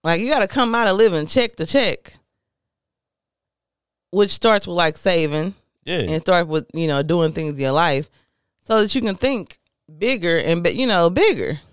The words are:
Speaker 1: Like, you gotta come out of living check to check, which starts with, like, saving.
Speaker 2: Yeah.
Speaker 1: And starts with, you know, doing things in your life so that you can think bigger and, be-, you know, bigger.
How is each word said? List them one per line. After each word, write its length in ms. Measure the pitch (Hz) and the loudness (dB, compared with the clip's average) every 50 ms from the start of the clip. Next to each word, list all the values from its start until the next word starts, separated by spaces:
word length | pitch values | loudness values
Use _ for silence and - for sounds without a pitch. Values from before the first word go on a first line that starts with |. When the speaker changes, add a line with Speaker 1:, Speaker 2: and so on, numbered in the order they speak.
| - | 0
Speaker 1:
Like, 160 | 160 170 165 | 0 -2 0
you 80 | 220 254 | 0 0
gotta 200 | 302 277 208 196 | 0 0 0 0
come 260 | - 277 247 233 226 | 0 0 0 0 0
out 140 | 240 233 202 | 0 2 2
of 80 | 190 | 4
living 300 | 202 226 214 175 156 151 | 4 4 4 4 0 -4
check 300 | 156 - 254 240 233 _ | 0 0 0 0 0 _
to 100 | - 160 | -8 -6
check, 480 | 160 - 277 247 190 - - _ - - _ _ _ _ _ _ _ _ _ _ _ _ _ _ _ _ _ _ _ _ _ _ _ _ _ _ _ _ _ _ _ _ _ _ _ _ _ _ _ | 0 2 2 2 2 -2 -4 _ -20 -20 _ _ _ _ _ _ _ _ _ _ _ _ _ _ _ _ _ _ _ _ _ _ _ _ _ _ _ _ _ _ _ _ _ _ _ _ _ _ _
which 200 | - 202 202 196 | 0 0 0 0
starts 360 | - - - 226 214 202 - | 0 0 2 2 2 2 0
with, 100 | 185 170 | -4 -2
like, 200 | 175 170 160 156 | 0 0 0 -2
saving. 580 | - - 190 180 170 156 151 147 156 160 190 196 _ _ _ _ _ _ | -2 -2 0 2 2 0 0 -2 -4 -4 -6 -8 _ _ _ _ _ _
Speaker 2:
Yeah. 160 | - 180 170 | -6 -4 -4
Speaker 1:
And 200 | 110 - 156 165 | -2 -2 -4 -2
starts 260 | - - 185 175 170 156 | 0 2 2 2 2 0
with, 180 | 156 156 - _ - | -4 -4 -4 _ -6
you 120 | 160 165 | -4 -2
know, 160 | 156 143 139 | 0 0 -2
doing 300 | 139 151 170 175 165 160 | 0 0 0 2 0 0
things 220 | 156 165 160 151 143 | -2 -4 -6 -6 -4
in 60 | 135 | -4
your 120 | 135 131 | -2 0
life 380 | 135 156 170 165 143 135 151 _ _ _ _ _ _ _ _ _ _ _ _ | 2 2 2 2 0 -2 -4 _ _ _ _ _ _ _ _ _ _ _ _
so 180 | - 226 220 | 0 2 2
that 120 | 214 202 - | 2 0 0
you 60 | 269 | -2
can 140 | 233 214 190 | -2 -2 -4
think 440 | - - 269 277 220 165 _ - _ _ _ _ _ _ _ 156 | -2 -2 -2 -2 -4 -8 _ -20 _ _ _ _ _ _ _ -10
bigger 400 | 151 196 240 269 220 170 170 165 | -4 -2 -2 -2 -2 0 0 0
and, 260 | 165 - 127 170 175 | 0 0 0 -2 0
be-, 100 | 170 175 | 0 -2
you 140 | - 226 262 | 0 0 0
know, 220 | 247 208 180 170 170 | 0 2 2 2 2
bigger. 500 | 180 285 403 440 - 123 95 71 160 147 _ _ | 2 2 2 2 2 0 -4 -6 -6 -8 _ _